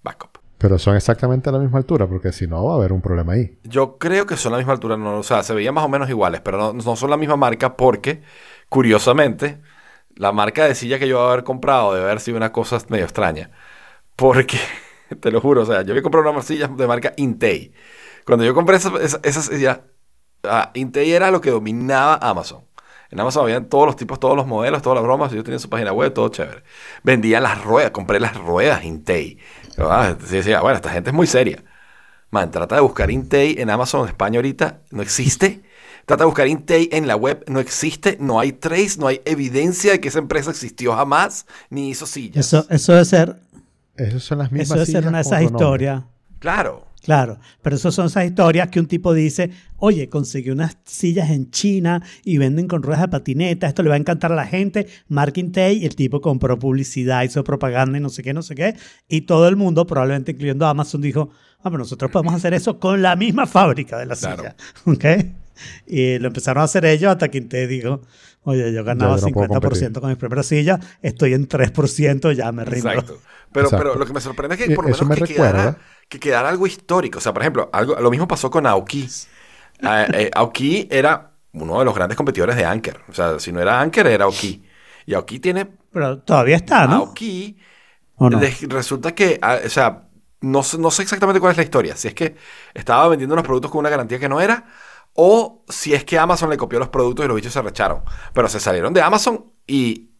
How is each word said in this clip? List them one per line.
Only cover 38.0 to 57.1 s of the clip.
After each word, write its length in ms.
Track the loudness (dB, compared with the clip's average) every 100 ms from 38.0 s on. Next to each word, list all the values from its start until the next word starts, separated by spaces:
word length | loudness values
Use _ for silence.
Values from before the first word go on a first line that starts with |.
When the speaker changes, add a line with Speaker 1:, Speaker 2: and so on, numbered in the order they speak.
| -4 -2
Speaker 1:
No 200 | 0 0
hay 140 | 0
trace. 440 | -2 -2 0 0 0
No 80 | -2
hay 140 | -2 -2
evidencia 680 | -4 -2 0 0 0 2
de 80 | 2
que 80 | 0
esa 120 | -4
empresa 300 | -2 -4 -4
existió 460 | -8 -12 -4 -2 0
jamás. 500 | 2 2 0 -4 -16 -20 _
Ni 200 | -8 -6
hizo 160 | -8 -10
sillas. 380 | -12 -4 -2 2
Speaker 3:
Eso, 180 | 2 2
eso 240 | 0 6
debe 120 | 6 6
ser, 300 | 4 2 -4 _ -20 _ _ _ -6
Speaker 2:
Esas 260 | -4 -4
son 160 | -6 -6
las 120 | -2
mismas 140 | -2 0
Speaker 3:
eso 80 | 0
debe 100 | 2
ser 80 | 0
Speaker 2:
sillas 20 | 0
Speaker 3:
una 80 | 0
de 40 |
Speaker 2:
con 100 | 0
Speaker 3:
esas 120 | 2 2
Speaker 2:
otro 140 | 4
nombre. 60 | 2 2 -2
Speaker 3:
historias. 180 | -4 -10 _ _ -8
Speaker 1:
Claro. 460 | -2 0 -2 -6 -18 -12
Speaker 3:
Claro, 340 | 2 2 2 -6 -16 _
pero 140 | -2 0
esas 180 | 0
son 140 | 0 0
esas 180 | 0 -2
historias 440 | 4 4 4 0
que 100 | 0
un 80 | 0
tipo 260 | 0 2
dice, 380 | 2 2 0 -4 -6 -20 0
"Oye, 320 | 2 2 -2
conseguí 400 | -4 -4 -6 -4
unas 260 | -2 -4 -6 -18
sillas 440 | -4 0 0 0
en 220 | 0 -2
China 500 | -2 0 2 0 -2 -6 -12
y 160 | -2 2
venden 280 | 2 0 -2
con 140 | -4
ruedas 200 | -2 0
de 40 | 0
patineta, 580 | -2 -2 0 0 0 -2
esto 160 | 0
le 60 | 2
va 40 | 2
a 40 |
encantar 320 | 0 -2 0
a 40 | -2
la 120 | -2
gente, 400 | -2 -2 -2 -6 -12 _
marca 320 | -2 0 -2
Intei", 380 | -4 0 2 2
y 80 | -2
el 100 | -2
tipo 240 | -2 0
compró 380 | -2 0 0 0
publicidad, 640 | 0 -2 -2 -4 -2